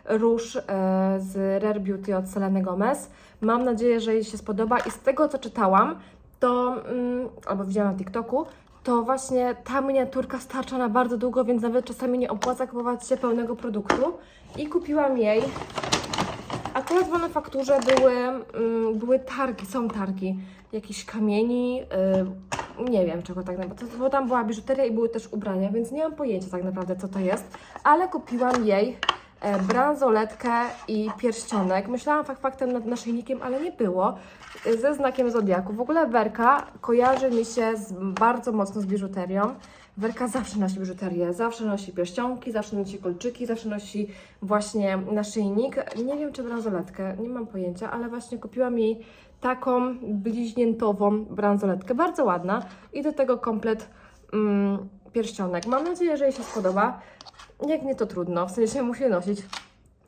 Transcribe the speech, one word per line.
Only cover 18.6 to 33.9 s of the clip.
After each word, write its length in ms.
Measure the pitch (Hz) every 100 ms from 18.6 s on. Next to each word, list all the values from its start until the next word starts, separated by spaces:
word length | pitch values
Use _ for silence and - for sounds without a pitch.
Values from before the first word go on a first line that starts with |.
| 226 226 226 220
były 200 | 233 262
targi, 480 | 254 254 269 202 196
są 220 | 254 226
targi 500 | 208 190 190 185 190 - - -
jakichś 320 | 214 208 202
kamieni, 800 | - 220 214 208 240 247 247 247
y, 720 | - 190 190 190 185 - - - - -
nie 280 | 254 214 175
wiem 160 | 170
czego 200 | 175 180
tak 160 | 185 180
naprawdę, 280 | 185 208 240 233
bo 120 | 262
tam 160 | 269 247
była 180 | 247
biżuteria 400 | 220 220 - 269
i 80 | 254
były 160 | 220 226
też 240 | 226 -
ubrania, 380 | 214 202 185 196
więc 220 | 226 233
nie 100 | 285
mam 100 | 320
pojęcia 380 | 311 262 190 185
tak 140 | 180
naprawdę, 320 | 185 185 180 185
co 120 | 196
to 100 | 196
jest, 400 | 185 196 - - - -
ale 240 | - 311 370
kupiłam 580 | 302 - 240 247 247 214
jej, 300 | 196 233 - - - - -
e, 180 | 208 196
bransoletkę 920 | 190 240 285 285 262 214 214 - 240 233 240 - -
i 220 | 214 214 190
pierścionek. 680 | 240 226 - 208 185 190 202
Myślałam 360 | 247 294 302
fakt 160 | 294 262
faktem 320 | 262 262 254
nad 140 | 247 220
naszyjnikiem, 560 | 240 233 233 247 247
ale 180 | 254 262
nie 120 | 339
było, 420 | - 202